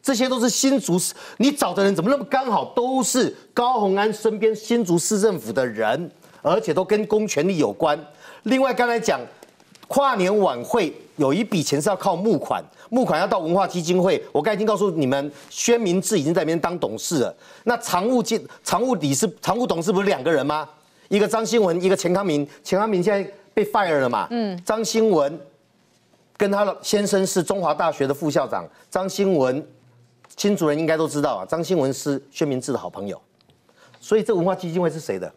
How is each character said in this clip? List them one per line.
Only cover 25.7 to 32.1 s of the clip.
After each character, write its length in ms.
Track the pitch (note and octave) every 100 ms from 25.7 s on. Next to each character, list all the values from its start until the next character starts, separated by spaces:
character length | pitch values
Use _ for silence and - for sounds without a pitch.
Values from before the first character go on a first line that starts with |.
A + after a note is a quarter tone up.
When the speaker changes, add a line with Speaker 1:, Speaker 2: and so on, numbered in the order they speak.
| _ _ _ _ _ _ _
Speaker 1:
跟 120 | G3+
他 160 | G3+
的 120 | G3+ -
先 240 | - G#3
生 220 | G3+ G3 F#3+
是 160 | F#3
中 180 | D#3 G3
华 140 | E3+
大 160 | D3+ E3+
学 160 | D3 C#3
的 80 |
副 160 | C#3 D#3+
校 160 | D3 B2+
长。 180 | G#2 E2+ - -
张 180 | F#3+ F#3+
新 260 | G3 G3
文， 300 | E3+ B2+ C3 - - _ _ _ _ - -
新 180 | G3+
竹 140 | G#3 D#3
人 100 | D3
应 60 |
该 120 | D#3+ D#3+
都 120 | D#3+
知 140 | C#3+
道 140 | C#3+ G#2+
啊， 100 | F#2+
张 160 | E3
新 140 | E3 F3+
文 120 | C3+
是 300 | C3 D3